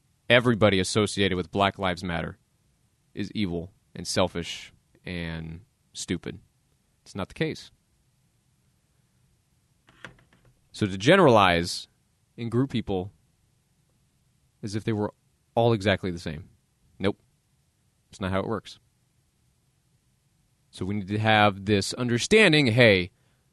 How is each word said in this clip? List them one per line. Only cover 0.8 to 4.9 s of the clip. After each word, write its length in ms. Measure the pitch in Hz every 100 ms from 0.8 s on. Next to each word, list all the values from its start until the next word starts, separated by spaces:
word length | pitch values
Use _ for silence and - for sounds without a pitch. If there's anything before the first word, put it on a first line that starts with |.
associated 560 | 92 117 104 - 98 90
with 160 | 85
Black 260 | 98 98 -
Lives 240 | 95 85
Matter 340 | 92 82 82 - _ _ _ _ _ _ _
is 160 | - 101
evil 380 | - 98 85 87 _ _
and 120 | - 90
selfish 680 | - 90 85 82 - - _ _